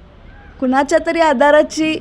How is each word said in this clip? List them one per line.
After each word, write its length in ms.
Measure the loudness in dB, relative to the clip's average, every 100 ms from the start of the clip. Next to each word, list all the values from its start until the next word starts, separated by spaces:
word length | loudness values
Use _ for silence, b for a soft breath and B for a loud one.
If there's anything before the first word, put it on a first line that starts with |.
| -20 -20 -20 -20 -20 -8
कुणाच्या 400 | -2 -2 0 -2 -2
तरी 140 | -2
आधाराची 760 | 0 2 2 4 0 -2 -4 -4